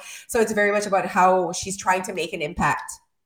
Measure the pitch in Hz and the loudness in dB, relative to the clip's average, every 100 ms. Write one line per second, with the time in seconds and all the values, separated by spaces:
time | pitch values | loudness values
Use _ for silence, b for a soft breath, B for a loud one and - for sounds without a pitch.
0 | B B - 240 220 214 202 208 202 190 | B B -4 0 2 2 2 2 2 0
1 | 185 190 185 185 170 175 196 196 196 190 | 0 4 6 6 2 -4 -8 -4 0 0
2 | - 185 165 180 151 - 156 - - - | -2 -6 -6 -6 -6 -2 0 0 -6 -16
3 | _ _ | _ _